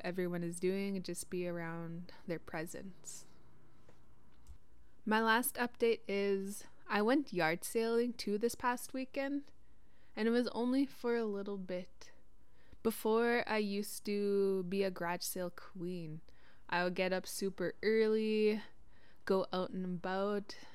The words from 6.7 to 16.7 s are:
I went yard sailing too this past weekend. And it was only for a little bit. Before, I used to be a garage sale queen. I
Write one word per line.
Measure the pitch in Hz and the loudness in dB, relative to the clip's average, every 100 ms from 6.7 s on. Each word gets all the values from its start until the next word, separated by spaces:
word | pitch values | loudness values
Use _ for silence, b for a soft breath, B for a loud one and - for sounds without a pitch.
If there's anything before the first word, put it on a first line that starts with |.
| - - | -12 0
I | 208 | 4
went | 214 294 277 | 6 6 4
yard | 175 160 180 | 4 4 4
sailing | - 233 226 233 247 | 0 0 4 4 2
too | 233 - 202 | 0 0 2
this | 233 | 2
past | - 247 247 - | 2 0 0 -2
weekend. | 262 262 277 277 285 277 - b b b b b - | -6 -4 -2 0 -2 -4 -12 b b b b b 2
And | 226 | 4
it | |
was | 240 240 | 6 4
only | 220 247 269 269 | 2 2 4 2
for | - 240 233 | 0 0 2
a | 220 | 2
little | 196 202 202 | -2 -2 -4
bit. | 185 180 185 - - - - - b b b b | -4 -4 -6 -12 -12 -12 -12 -12 b b b b
Before, | 226 - 220 226 233 240 - | 0 2 4 4 4 4 2
I | 220 | 0
used | 208 202 214 - 214 | 2 0 -2 -4 -2
to | 202 202 202 196 190 180 | 2 4 4 4 2 0
be | 196 | 2
a | 190 | 2
garage | 185 170 180 | 0 -2 -2
sale | - 185 175 | -2 -2 -4
queen. | - - 185 175 180 156 160 - b b b | -6 -10 -6 -4 -4 -4 -8 -10 b b b
I | b | b